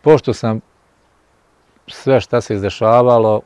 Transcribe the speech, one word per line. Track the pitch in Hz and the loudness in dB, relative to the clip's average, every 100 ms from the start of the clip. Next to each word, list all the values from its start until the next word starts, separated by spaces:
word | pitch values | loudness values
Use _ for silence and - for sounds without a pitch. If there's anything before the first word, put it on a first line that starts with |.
pošto | 151 151 - | 4 2 0
sam | 113 117 110 _ _ _ _ _ _ _ _ _ _ _ _ - | -6 -6 -8 _ _ _ _ _ _ _ _ _ _ _ _ -20
sve | - 139 131 | -8 -2 -2
šta | - 101 | 0 -6
se | - | -4
izdešavalo | 104 98 - 110 120 123 120 110 107 | -6 -6 -4 0 2 2 2 2 -2